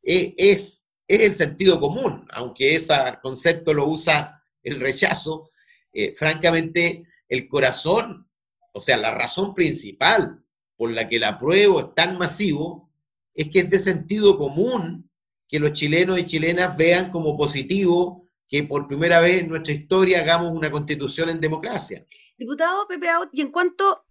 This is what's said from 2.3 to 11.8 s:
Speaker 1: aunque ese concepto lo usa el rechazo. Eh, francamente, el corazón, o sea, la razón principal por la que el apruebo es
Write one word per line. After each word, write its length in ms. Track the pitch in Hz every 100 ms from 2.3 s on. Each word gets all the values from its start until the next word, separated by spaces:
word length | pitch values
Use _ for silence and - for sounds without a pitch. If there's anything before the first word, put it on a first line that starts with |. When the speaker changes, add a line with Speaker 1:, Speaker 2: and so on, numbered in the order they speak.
Speaker 1:
aunque 420 | - 123 - 135
ese 180 | 160 - 143 127 120
concepto 500 | 131 127 170 165 165
lo 140 | 147 143
usa 580 | 156 - 147 - - _ _
el 200 | - 143
rechazo. 720 | 131 135 - - 156 156 160 _ _ _ _
Eh, 200 | - 104 -
francamente, 880 | 156 156 170 165 165 170 170 - - _ _
el 180 | 131 -
corazón, 800 | 143 151 - 156 214 233 - _ _ _ _ _
o 80 | 104
sea, 160 | - 120
la 160 | 110
razón 420 | 110 120 - 196
principal 880 | 190 160 - 104 - 151 214 147 - _ _ _ _
por 140 | 117
la 180 | 113 104
que 80 | 113
el 80 |
apruebo 540 | 107 98 131 190 208
es 160 | 175